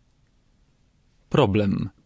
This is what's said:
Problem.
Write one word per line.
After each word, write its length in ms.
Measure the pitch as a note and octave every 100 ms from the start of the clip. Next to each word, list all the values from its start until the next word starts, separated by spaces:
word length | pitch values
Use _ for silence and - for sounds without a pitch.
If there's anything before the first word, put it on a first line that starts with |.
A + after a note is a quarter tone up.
| _ _ _ _ _ _ _ _ _ _ _ _ _
Problem. 600 | C#3 A2+ G#2 G2+ F#2 - -